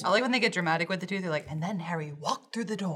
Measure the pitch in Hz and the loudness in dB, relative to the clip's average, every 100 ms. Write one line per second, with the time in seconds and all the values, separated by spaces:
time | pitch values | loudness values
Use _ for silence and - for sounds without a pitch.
0 | - 202 254 247 220 185 165 160 165 185 | 4 4 4 4 4 2 2 2 2 -2
1 | 175 196 185 151 147 156 175 202 165 165 | -2 -4 0 -2 -2 -4 -2 -4 -4 -4
2 | 151 147 151 254 - 226 202 214 190 | -4 -6 -2 -2 -4 -6 -4 -2 -2